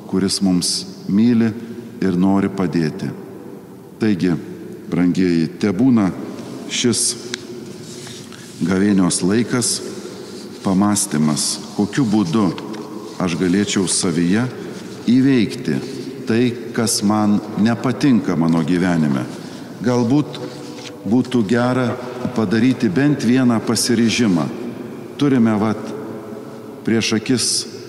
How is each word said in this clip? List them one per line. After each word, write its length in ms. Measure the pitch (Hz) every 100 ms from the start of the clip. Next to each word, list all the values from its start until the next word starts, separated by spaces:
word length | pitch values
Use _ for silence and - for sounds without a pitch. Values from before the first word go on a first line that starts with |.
| -
kuris 340 | 95 95 -
mums 280 | 95 90 - - - - -
myli 420 | 101 120 117 113 107 - - - -
ir 160 | 95 90
nori 320 | 95 98 95
padėti. 560 | - 87 85 76 - 69 - - - - - - - - -
Taigi, 340 | 110 90 92 76 - - - - -
brangieji, 560 | 82 90 85 90 85 80 -
tebūna 540 | 104 92 131 113 92 - - - - - -
šis 400 | - 123 - - - - - - - - - - - - - - - - -
gavėnios 640 | 82 95 104 98 87 -
laikas, 480 | 90 113 110 123 - - - - - - - - - -
pamąstymas, 880 | 101 92 104 101 - 76 76 71 - - -
kokiu 320 | - 101 147 117
būdu 440 | 107 87 110 95 - - - - - - -
aš 220 | 92 82
galėčiau 480 | 92 98 98 104 87
savyje 560 | - 95 78 87 107 127 - - - - - 110
įveikti 720 | 131 135 127 92 - 80 67 - - - -
tai, 320 | - 113 123 117 -
kas 280 | - 107 -
man 360 | 104 107 104 101 - -
nepatinka 800 | 113 117 131 120 147 110 95 80
mano 260 | 82 82
gyvenime. 600 | 76 87 92 82 73 65 64 - - - - -
Galbūt 580 | - - 117 151 - - 123 - - - - -
būtų 420 | 101 123 123 123
gera 460 | 98 120 123 127 120 117 - - -
padaryti 600 | 113 104 110 131 127 110
bent 360 | 107 147 - 113
vieną 320 | 127 123 110
pasiryžimą. 840 | - 110 - 117 113 101 113 85 67 - - - - - - -
Turime, 400 | 143 131 113 104
vat, 240 | 110 104 - - - - - - - - - -
prieš 360 | - 113 - 110
akis 300 | - 123 - - - -